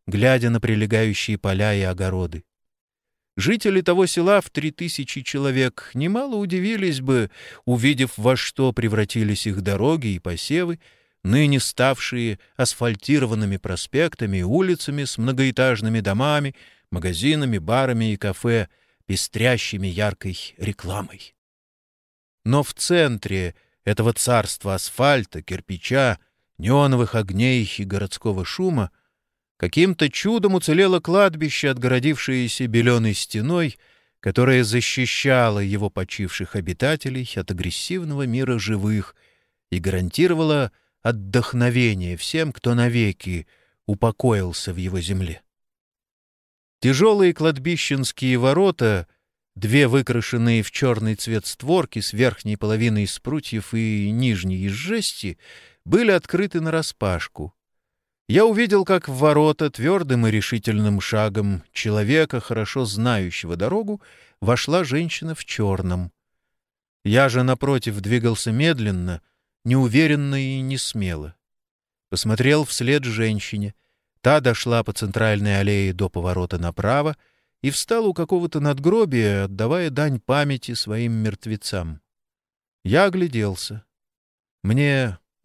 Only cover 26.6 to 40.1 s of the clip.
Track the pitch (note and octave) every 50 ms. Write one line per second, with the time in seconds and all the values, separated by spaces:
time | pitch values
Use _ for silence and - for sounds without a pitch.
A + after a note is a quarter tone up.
26.6 | E2+ G#2+ C3 C#3+ C#3+ C#3 C3 B2 A#2+ G#2 - A2+ G#2 F#2 F#2 G2+ A#2+ C3 B2+ B2
27.6 | A2 F#2+ - - G2+ F#2+ G2+ G2 G2+ F#2 - - - A2+ G2 F#2+ F2+ - - -
28.6 | F#3 F#3 E3 B2+ G2 E2+ _ _ _ _ _ _ _ _ _ _ _ _ _ -
29.6 | E2+ F2 - D3+ F3 F#3+ E3+ - D#3 C#3 - - - G3+ A#3 A3+ F#3 G3 F#3+ F3+
30.6 | - - D3+ F3 G3 F#3+ F#3 E3+ - F3+ F3+ G3+ G3+ F#3+ D#3+ D3+ D#3+ D3 - -
31.6 | - C#3+ C3 B2 A#2+ B2 B2+ B2+ B2 D#3 D3+ - - - C3 B2+ B2 A2+ - -
32.6 | C3 A#2+ A2 A#2 A#2 B2 B2 A#2 A2+ A2 G2 - - - - G#2+ A2 D3 F3 F3
33.6 | E3 C3 - - _ _ _ _ _ _ _ _ - G2+ - - B2 C3 C3 B2+
34.6 | A#2+ G#2 A2+ A#2+ A#2 - - C3+ B2+ - - - - C#3 C3 B2+ A#2+ A2+ G#2 G#2
35.6 | G2+ G2 G2+ G2+ G#2 G2 - F#2+ F#2 - - - G2 F2 - - F#2+ - - G#2
36.6 | E2+ F2 F2 - B2+ C#3 D#3+ D3+ - C3+ B2+ B2+ B2 - - - F2+ - F#2+ E2+
37.6 | E2+ F2 - - - - F3 F#3 E3+ D3+ C#3+ C#3 C#3 B2 A#2 C3 C3 B2+ B2 A2+
38.6 | G2 G#2+ A2 G2 G2 G#2+ G#2+ G#2 F#2 - - _ _ _ _ _ _ _ _ _
39.6 | _ - E2+ F2+ E2 F#2+ F#2 F#2 F#2 F2